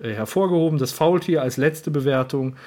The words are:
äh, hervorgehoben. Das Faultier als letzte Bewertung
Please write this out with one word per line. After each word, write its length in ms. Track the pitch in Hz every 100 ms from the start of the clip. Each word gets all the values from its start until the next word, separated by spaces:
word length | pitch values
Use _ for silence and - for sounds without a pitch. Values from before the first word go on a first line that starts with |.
äh, 80 | 120
hervorgehoben. 680 | 107 107 - 190 175 160 156
Das 100 | 131
Faultier 520 | - 160 180 175 165
als 140 | 131 127
letzte 360 | 143 156 -
Bewertung 640 | 147 135 131 127 139 131 131